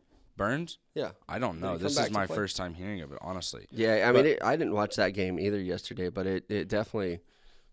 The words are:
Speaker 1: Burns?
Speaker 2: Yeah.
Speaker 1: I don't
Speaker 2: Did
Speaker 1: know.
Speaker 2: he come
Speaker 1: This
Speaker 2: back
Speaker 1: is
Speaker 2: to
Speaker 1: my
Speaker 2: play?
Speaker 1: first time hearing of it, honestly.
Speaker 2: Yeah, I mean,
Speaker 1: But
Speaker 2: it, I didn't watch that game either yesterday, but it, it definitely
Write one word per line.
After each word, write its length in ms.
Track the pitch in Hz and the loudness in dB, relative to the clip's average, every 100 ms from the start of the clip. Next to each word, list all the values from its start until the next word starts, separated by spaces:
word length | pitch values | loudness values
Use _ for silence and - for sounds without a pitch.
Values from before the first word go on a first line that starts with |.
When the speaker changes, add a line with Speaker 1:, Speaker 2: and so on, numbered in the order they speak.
| _ _ _ - | _ _ _ -4
Speaker 1:
Burns? 440 | 101 139 170 - _ 160 | 0 0 -4 -10 _ -6
Speaker 2:
Yeah. 160 | 107 - - | -6 -8 -8
Speaker 1:
I 80 | 98 | -4
don't 180 | 120 82 | -4 -2
Speaker 2:
Did 60 | |
Speaker 1:
know. 100 | 92 | -4
Speaker 2:
he 40 | 85 | -2
come 60 | |
Speaker 1:
This 120 | 95 - | 0 0
Speaker 2:
back 80 | 117 | 0
Speaker 1:
is 40 | |
Speaker 2:
to 40 | |
Speaker 1:
my 120 | 104 92 | 0 0
Speaker 2:
play? 100 | 82 | 0
Speaker 1:
first 220 | 98 - | -2 -4
time 160 | 90 | -6
hearing 280 | 82 92 101 | -6 -8 -8
of 100 | 71 | -10
it, 80 | 69 | -10
honestly. 460 | - 92 - 58 50 | -8 -6 -6 -10 -8
Speaker 2:
Yeah, 360 | - 110 107 110 | 0 4 6 8
I 20 | |
mean, 20 | |
Speaker 1:
But 120 | 127 147 | 8 6
Speaker 2:
it, 180 | - | 4
I 120 | 110 151 | 2 0
didn't 180 | 139 | 0
watch 220 | 104 104 - | 0 0 2
that 140 | 95 | 0
game 260 | 98 92 90 | 2 -2 0
either 200 | 101 101 | 0 0
yesterday, 500 | 90 87 - 107 90 | -2 -6 -6 -6 -4
but 160 | 85 95 | -2 -2
it, 200 | 92 - | -2 -2
it 180 | 107 90 | -4 0
definitely 500 | 104 107 110 95 87 - _ - - _ | -2 -2 -2 -4 -4 -10 _ -20 -20 _